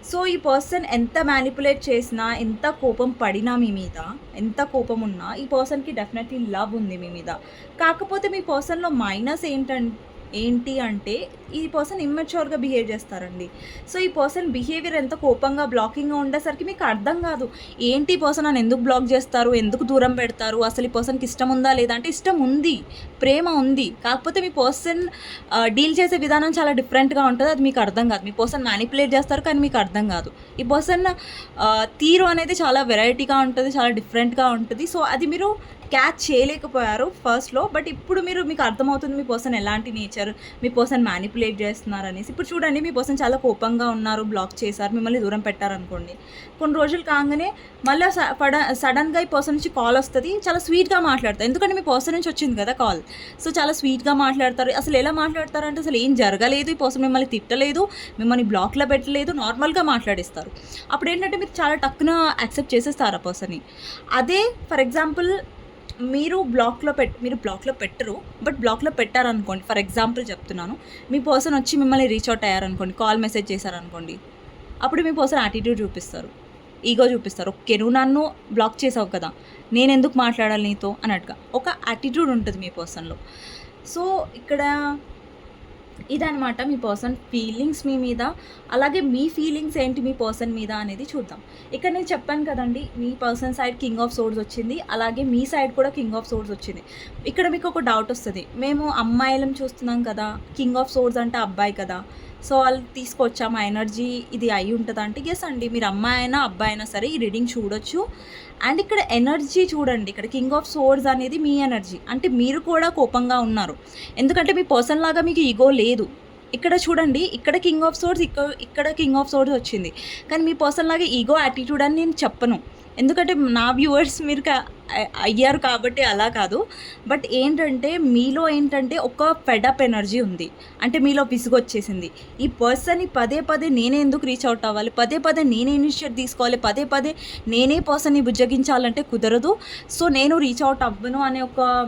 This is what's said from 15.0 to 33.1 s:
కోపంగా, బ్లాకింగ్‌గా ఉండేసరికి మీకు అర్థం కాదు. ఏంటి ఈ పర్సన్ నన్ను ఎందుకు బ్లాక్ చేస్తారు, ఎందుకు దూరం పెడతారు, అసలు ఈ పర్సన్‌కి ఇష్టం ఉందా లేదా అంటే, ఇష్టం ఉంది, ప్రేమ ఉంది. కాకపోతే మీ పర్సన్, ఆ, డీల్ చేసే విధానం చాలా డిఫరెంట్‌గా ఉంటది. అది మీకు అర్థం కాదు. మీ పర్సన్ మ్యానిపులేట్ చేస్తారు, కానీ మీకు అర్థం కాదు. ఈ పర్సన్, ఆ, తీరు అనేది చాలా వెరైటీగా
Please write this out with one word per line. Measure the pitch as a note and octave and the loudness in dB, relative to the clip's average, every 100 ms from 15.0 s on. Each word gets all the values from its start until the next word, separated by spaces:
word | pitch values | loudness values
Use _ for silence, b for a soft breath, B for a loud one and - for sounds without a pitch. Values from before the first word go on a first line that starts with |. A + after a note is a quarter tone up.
| C4 | -4
కోపంగా, | D4+ C#4+ A#3+ C4+ C#4 | 0 2 2 2 0
బ్లాకింగ్‌గా | C#4+ A#3+ A3 D4 C#4+ D4 | 0 0 -2 -2 -4 -2
ఉండేసరికి | C#4 D4 D#4 D4 | -2 -2 -4 -6
మీకు | F4 - | -8 -4
అర్థం | A#3+ A3 G3+ E4+ | -2 0 -2 -2
కాదు. | E4+ D4 A#3+ B B B | -2 -4 -6 B B B
ఏంటి | A#3+ C4 D4 | 2 2 2
ఈ | F4+ | 2
పర్సన్ | D4 D4+ | 2 2
నన్ను | D4+ C4 | 0 2
ఎందుకు | A3+ B3+ | 2 2
బ్లాక్ | A#3+ B3+ B3 | 4 2 4
చేస్తారు, | C4 C4 A#3+ A#3+ | 2 2 2 4
ఎందుకు | B3 G#3+ B3 | 4 2 -2
దూరం | B3 C4+ B3+ | 4 4 4
పెడతారు, | B3 A#3 A3+ A3 A3 | 2 -4 -4 -4 0
అసలు | A3+ A#3 A#3+ | 0 0 -2
ఈ | A#3 | -2
పర్సన్‌కి | A#3+ C4 | -2 -2
ఇష్టం | B3+ - C4 | -4 -2 2
ఉందా | C4 C4 | 4 4
లేదా | C4 A#3+ | 4 2
అంటే, | A#3 C#4 | 0 -2
ఇష్టం | - - F4+ | -2 2 4
ఉంది, | B3+ C#4 D#4+ A#3 - B B - | 4 4 2 0 -6 B B 0
ప్రేమ | C4 C#4+ E4+ D#4 | 4 4 4 2
ఉంది. | C4 C4+ G#3+ - | 4 2 0 -4
కాకపోతే | A#3 B3+ E4 F4 | -2 -2 0 -2
మీ | F4+ | -2
పర్సన్, | D4 C4+ - E4+ E4+ F4 B B B B | 2 2 2 -2 -2 -4 B B B B
ఆ, | A3 A3+ | 2 2
డీల్ | A3 D4+ D#4+ | 4 4 4
చేసే | F4+ F4+ | 4 2
విధానం | C#4+ D4+ D#4 | 4 2 4
చాలా | E4 D4+ | 2 2
డిఫరెంట్‌గా | C4 C4 C4 C4+ C#4+ | 2 4 4 4 4
ఉంటది. | C4+ B3 C#4+ | 4 4 2
అది | D4+ | 4
మీకు | C4+ C4 | 2 4
అర్థం | G3+ G3 A#3+ | 0 2 2
కాదు. | G3+ | 0
మీ | F#3+ | -4
పర్సన్ | G#3 A3+ C#4+ | -2 -2 0
మ్యానిపులేట్ | A#3+ G3+ A#3 C#4 C#4 | -2 0 0 2 4
చేస్తారు, | C4+ C#4 C#4+ | 4 2 -2
కానీ | D4+ D4 | 0 2
మీకు | C#4+ A#3+ | 2 2
అర్థం | F#3+ G3+ G#3 | 0 0 -2
కాదు. | F3 - B B - | -2 -6 B B -8
ఈ | A#3+ | 2
పర్సన్, | C#4+ D4+ F4+ F#4 F4+ B B B - | 2 4 2 2 -2 B B B 0
ఆ, | G#3+ A3 A3 - | 2 2 0 0
తీరు | D4+ F4+ | 6 6
అనేది | F#4 E4 E4 F4+ | 6 2 0 0
చాలా | D#4 C4 | 2 2
వెరైటీగా | B3+ G#3+ A#3 | 4 4 4